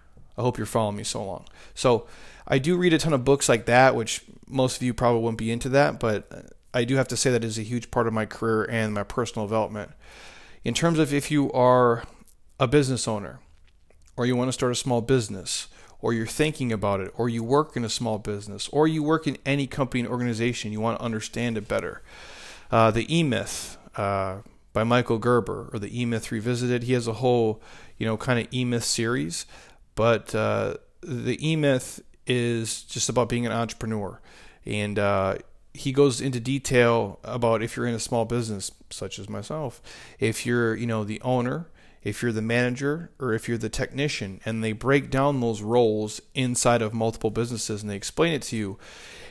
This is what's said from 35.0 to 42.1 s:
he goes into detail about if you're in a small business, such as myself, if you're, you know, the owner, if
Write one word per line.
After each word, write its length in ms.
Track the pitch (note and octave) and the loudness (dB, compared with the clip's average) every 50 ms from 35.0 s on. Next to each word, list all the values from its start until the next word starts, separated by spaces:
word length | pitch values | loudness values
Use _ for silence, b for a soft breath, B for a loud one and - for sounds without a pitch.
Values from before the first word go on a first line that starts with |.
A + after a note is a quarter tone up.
| G2+ G2+ G2+ G2 F#2+ F#2+ F#2+ - - - - - - - - | 2 2 4 4 2 2 0 -2 -6 -14 -20 -20 -20 -20 -18
he 180 | - - C#3 | -8 -6 -2
goes 300 | C3 C#3 C#3+ C#3+ A#2+ - | 4 4 4 4 4 0
into 180 | - C#3 B2 A#2+ | -4 -4 -4 -4
detail 800 | A2+ B2+ C3+ C#3 - - C3+ B2 A#2+ A#2 A#2 A#2 A2 G2+ G#2+ - - | -4 -4 -4 -4 -2 2 4 4 6 6 4 2 0 -2 -6 -10 -10
about 380 | A2+ A#2 B2 A#2+ A#2 A2+ A2 A2 | -8 -4 0 2 2 2 2 0
if 140 | A2+ - | -4 -4
you're 100 | B2+ A#2+ | -4 -2
in 80 | A#2+ A#2 | -2 -2
a 40 | A2 | -4
small 280 | - - B2+ A#2 A2+ | -4 -2 -2 -2 0
business, 440 | A2+ A#2+ A#2+ A#2 G#2+ G#2+ G2 G2+ - - _ - - | 0 -2 -2 -2 -4 -6 -6 -8 -10 -12 _ -20 -18
such 280 | - - G#2+ G2 - - | -12 -10 -10 -10 -10 -12
as 100 | G#2 G#2 | -12 -10
myself, 520 | G#2 G#2 G2+ - D3+ D#3 D3+ A#2+ - - B B B B B B B B | -10 -10 -8 -8 -8 -6 -6 -8 -10 -12 B B B B B B B B
if 240 | - A2 A2 - - | 0 0 0 0 0
you're, 320 | A#2+ A#2+ A#2+ A#2+ A2+ A2 | 0 2 2 2 2 0
you 100 | - A#2+ | 0 -2
know, 160 | A#2+ A2+ A2 G#2 | -2 -2 -2 -2
the 180 | G2+ G#2+ - - | -4 -6 -6 -2
owner, 460 | B2+ B2+ B2+ A#2+ B2 C#3 D#3 E3+ - b b b b b b - | 0 0 0 0 -2 -4 -4 -8 -10 b b b b b b -8
if 180 | A2 | -8